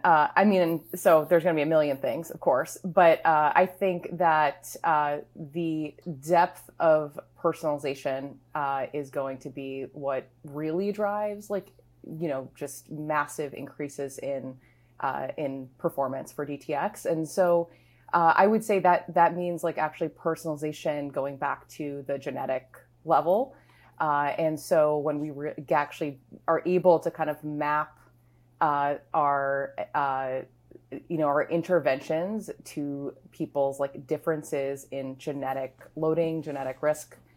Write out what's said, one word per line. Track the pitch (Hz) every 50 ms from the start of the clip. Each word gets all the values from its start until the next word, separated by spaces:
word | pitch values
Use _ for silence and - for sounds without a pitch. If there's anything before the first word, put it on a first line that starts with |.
| -
Uh, | 180 165 151 147 - -
I | 185 202
mean, | 214 190 185 175 165 165 156 - - -
so | - - 190 165 156 151 151
there's | 175 165 156
gonna | 180 160
be | 151
a | 143
million | 156 160 156 151 147 135
things, | 135 - 123 113 160 165 -
of | - -
course, | - - 131 131 160 - - - -
but, | 180 160 190 175 165 156 - -
uh, | 165 160 151 151 147 -
I | 180 185
think | 185 - - 202 190 180 170 - - 175
that, | 170 175 165 156 156 151 143 - - - - - - -
uh, | 170 156 151 147 147 147 151 - - _
the | - 160 139 143 175 170 165 156 156 156 147 - - _ 180 151 131 139
depth | 160 175 170 180 180 - - - - _ -
of | 165 160 156 156 151 147 - - - _ _ -
personalization, | - 165 160 - 170 151 147 143 151 139 139 - - 143 131 135 135 143 - - _ _ -
uh, | 156 143 139 139 151 151 - -
is | 147 139 135
going | - 143 135 135 135 131
to | - 139
be | 127 143 135 135 135 135 131 - -
what | 151 139 139 135 131 - - _ _ -
really | 151 139 147 156 156 160 180 202 208
drives, | 202 208 208 202 208 208 214 208 208 208 208 -
like, | 208 190 190 - _ _ _ _ _ _ - - 160 156
you | 170
know, | 156 135 135 131 131 -
just | - 143 143 - - - -
massive | 160 151 151 156 151 147 147 - - - 151 139 -
increases | - 139 - - - 147 143 - - 139 135 139
in, | - - 135 139 135 139 131 131 127 _ _ _ _ _ _ _ -
uh, | - 135 131 139 131 131 -
in | - 151 135 135 135 131 131 _
performance | _ - 165 - 180 - 127 135 160 - -
for | - - 147
D | 147 143
T | 139 - - 147
X. | 139 175 214 220 - -
And | - 165 160 160
so, | 156 - 196 185 175 175 170 170 - - _ _ _ _ _ _ - -
uh, | 175 165 165 -
I | - 196
would | 208 220 220 220
say | - 202 190
that | 175 180 175 - - - 160
that | 175 170 165 175
means, | 180 180 175 170 160 -
like, | 165 156
actually | - 156 151 - - 170 151
personalization | - - - 170 160 160 - 165 151 139 156 151 151 - - 160 147 147 143 143
going | 139 147 135 143 139
back | 135 147 139 135 - - -
to | - - 151 143 139 143 135
the | 139 139
genetic | 139 - 147 127 135 135 135 131 127 - _ - - - _ _ _ _
level. | 156 160 147 151 170 190 226 269 269 - - _ _ _ _ - - _ -
Uh, | 160 151 147 143 143 143 -
and | - 165 156 156 147
so | - - 180 160 151 151 151
when | 151 139 151 147 147
we | 151 151
re-, | 139 139 147 151 - - 139 -
actually | 165 147 - - - - 165 147 135 - _ _ - - _
are | - 165 - -
able | 175 180 175 165 185 170 156
to | - 170
kind | - - 156 151
of | 147 - 156
map, | 151 147 147 147 147 151 151 156 - - _ _ _ _ _ _ _ _ _ _ _ _ _
uh, | 170 151 143 143 143 143 147 - - _ -
our, | 160 147 143 143 139 139 139 139 139 135 - - - - - -
uh, | 151 143 135 135 135 135 131 131 131 - - _ _ _ _ - - _ _ 135 - - -
you | 165
know, | 156 151
our | 143 143 151 -
interventions | - 165 170 160 - 180 165 139 147 135 - - - 156 160 175 196 220 214 185 147 - - -
to | - - 151 143 143 143 139 139 - - - - -
people's, | - - 160 - - 143 139 139 135 135
like, | 139 139 - 147 139
differences | - 156 147 - 170 160 151 151 - 156 139 135 139 139 139 - -
in | 135 139 131 131 135
genetic | 131 - 151 139 139 135 131 135 135 131 127 - _ - - _
loading, | 156 160 160 160 170 165 160 160 160
genetic | 143 151 143 139 131 131 131 -
risk, | 151 151 151 - - - - - _ _ _